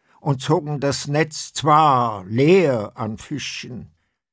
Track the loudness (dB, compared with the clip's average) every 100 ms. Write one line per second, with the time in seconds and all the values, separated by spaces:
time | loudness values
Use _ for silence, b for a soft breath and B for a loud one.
0 | b b -4 -2 0 0 0 -4 -2 -4
1 | -2 -2 -2 -6 -10 -2 4 6 6 4
2 | 0 -4 -4 2 4 6 4 0 -4 -8
3 | -8 -8 -10 -10 -10 -12 -14 -16 -18 _
4 | _ _ _